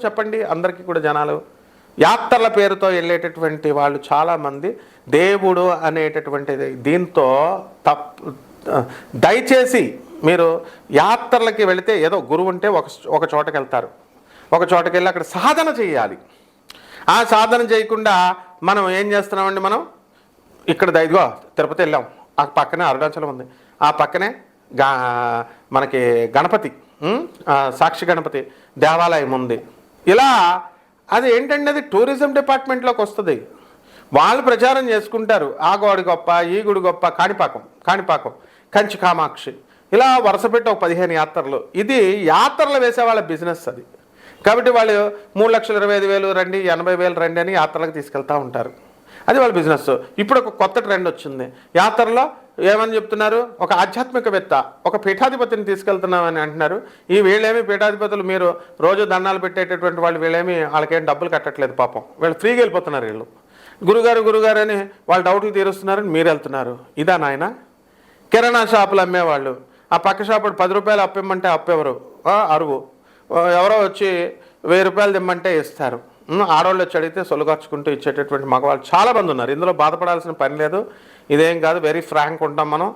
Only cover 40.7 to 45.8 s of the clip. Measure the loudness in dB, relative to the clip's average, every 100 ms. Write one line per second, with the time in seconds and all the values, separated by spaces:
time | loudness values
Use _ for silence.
40.7 | -2 -2 0 -2 -2 -2 -4 -4 -6 -6
41.7 | -6 0 2 2 2 2 4 2 2 0
42.7 | 2 0 0 0 0 -2 -6 -6 -6 -8
43.7 | -12 -16 -20 _ _ -20 -2 2 4 4
44.7 | 4 4 2 0 -4 -8 0 2 2 0
45.7 | 0